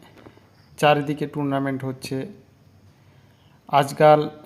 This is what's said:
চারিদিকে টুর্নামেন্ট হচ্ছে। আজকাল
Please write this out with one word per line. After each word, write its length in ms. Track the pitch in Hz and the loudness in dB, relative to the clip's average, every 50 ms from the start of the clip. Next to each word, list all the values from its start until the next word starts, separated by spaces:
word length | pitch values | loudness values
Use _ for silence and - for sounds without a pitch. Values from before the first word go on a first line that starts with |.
| - - _ - - - - - _ _ _ _ _ _ _ - | -20 -20 _ -20 -20 -20 -20 -20 _ _ _ _ _ _ _ 0
চারিদিকে 480 | - 143 147 147 143 147 151 143 151 143 - | 2 4 4 2 0 -4 -6 -6 -8 -8 -6
টুর্নামেন্ট 460 | 151 143 139 139 135 139 139 135 131 131 135 | -6 -4 -4 -4 -4 -4 -4 -6 -6 -8 -10
হচ্ছে। 280 | 127 131 - - 135 131 135 208 - - - _ _ _ _ _ _ _ _ _ _ _ _ _ _ _ _ _ _ _ _ _ _ _ _ - | -10 -10 -12 -10 -10 -10 -10 -12 -16 -20 -20 _ _ _ _ _ _ _ _ _ _ _ _ _ _ _ _ _ _ _ _ _ _ _ _ -2
আজকাল 520 | - 143 143 131 143 - 156 151 151 151 151 - - - - | 0 0 0 0 0 4 6 6 6 6 2 -2 -8 -14 -20